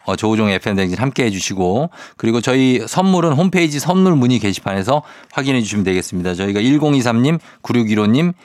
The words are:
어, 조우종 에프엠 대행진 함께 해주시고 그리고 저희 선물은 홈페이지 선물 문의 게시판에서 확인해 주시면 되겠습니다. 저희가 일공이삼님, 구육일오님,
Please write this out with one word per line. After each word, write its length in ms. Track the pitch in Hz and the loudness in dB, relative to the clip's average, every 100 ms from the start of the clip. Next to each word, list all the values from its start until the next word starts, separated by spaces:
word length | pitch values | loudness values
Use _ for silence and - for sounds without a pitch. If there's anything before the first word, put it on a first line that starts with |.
어, 100 | - | -6
조우종 340 | 95 110 110 107 | -4 0 0 0
에프엠 260 | 95 - 98 | 0 -2 -2
대행진 220 | 92 87 | -2 -2
함께 260 | 131 - | -4 0
해주시고 640 | 120 95 - 95 90 104 165 - - - | -2 -2 -6 -2 -2 0 -4 -8 -20 -6
그리고 240 | 110 117 | -2 -2
저희 440 | 120 131 131 123 110 | 0 2 2 0 -2
선물은 460 | - 190 185 165 | 0 2 2 2
홈페이지 480 | 139 185 180 170 147 | 2 2 2 0 -2
선물 340 | 135 185 190 | 0 2 4
문의 240 | 156 123 123 | 4 2 2
게시판에서 640 | 101 92 - 98 98 147 - - - | 0 -4 -4 -4 0 -2 -2 -20 -10
확인해 280 | - 139 131 | -6 -2 -2
주시면 220 | 104 104 | -2 -2
되겠습니다. 520 | 95 92 - 90 87 | 0 0 -2 -6 -4
저희가 260 | 90 98 101 | -4 -2 0
일공이삼님, 800 | 120 147 151 139 120 117 131 165 - - | 2 2 2 2 2 2 2 0 -6 -16
구육일오님, 680 | - 123 110 107 104 123 175 175 | -2 0 2 2 2 2 0 -4